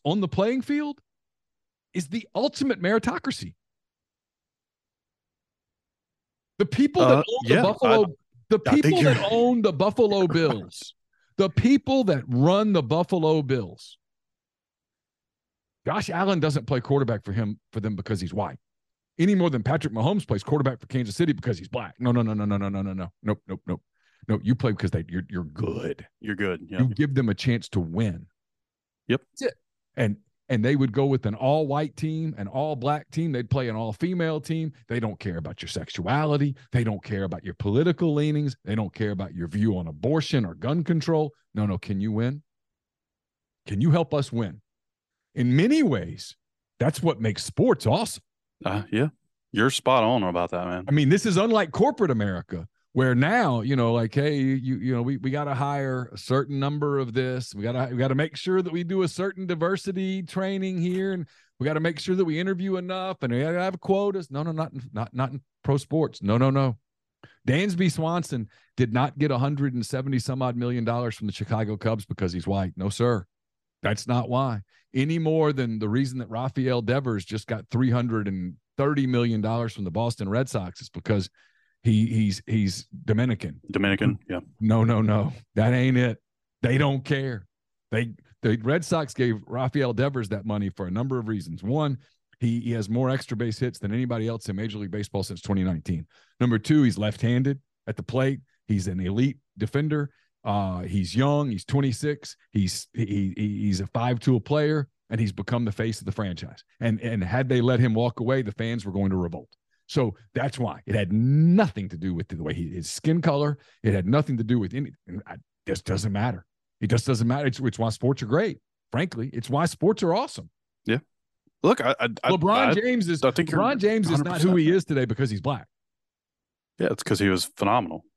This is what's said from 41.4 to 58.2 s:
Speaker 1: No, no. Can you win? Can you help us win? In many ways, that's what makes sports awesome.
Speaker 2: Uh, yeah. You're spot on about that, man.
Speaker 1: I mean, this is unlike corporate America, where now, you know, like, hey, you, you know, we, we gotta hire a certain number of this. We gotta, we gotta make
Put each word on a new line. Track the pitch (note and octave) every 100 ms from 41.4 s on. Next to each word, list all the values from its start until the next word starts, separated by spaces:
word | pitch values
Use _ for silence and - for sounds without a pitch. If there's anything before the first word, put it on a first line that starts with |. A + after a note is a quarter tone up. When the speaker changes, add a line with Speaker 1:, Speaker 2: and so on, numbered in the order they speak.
| _
Speaker 1:
No, | G#2 G#2
no. | F#2
Can | - G2
you | G#2
win? | G#2+ A#2+ D3 - _ _ _ _ _ _ _ _ _ _ _ -
Can | G2+
you | D#3
help | E3+ E3
us | D3+ C3+
win? | A#2 G2+ G#2+ _ _ _ _ _ _ _
In | - B2 C3
many | G#3+ D#4
ways, | B3 A2+ F2 - - - _ _ _ -
that's | B2+ -
what | E3 G#2
makes | A2 G2
sports | - - B3 G3 -
awesome. | D3+ A3+ - _ _ _ -
Speaker 2:
Uh, | - G2+ F#2+
yeah. | G#2 D3+ - _ _ _
You're | G2+ B2
spot | - B2+ C3
on | A2 B2
about | F#2+ F2 F2
that, | F2 F2+
man. | F2+ G2
Speaker 1:
I |
mean, | D3 C#3
this | G3 A3+
is | F3+
unlike | A3+ A3 E3+
corporate | - B3+ - F#3
America, | A#2 G2+ F2+ - F2 E2+ _ _
where | B2+ C3 B2
now, | D3 A#3+ F#3 A#2+
you | A#2
know, | C3+ A#2
like, | A#2 A2+
hey, | C#3 D3 D3
you, | C3+ C3+ B2+ C3
you | B2
know, | B2
we, | A#2+ C3+
we | C3
gotta | C#3+ D3
hire | C3 C#3+ C#3+ C3+ B2+ B2
a | -
certain | - C3 B2+ C#3
number | C#3 D3 D3 C#3
of | B2+
this. | A#2 B2+ B2+ A#2+
We | G2+
gotta, | A2 B2 B2+
we | B2
gotta | C3+
make | C3+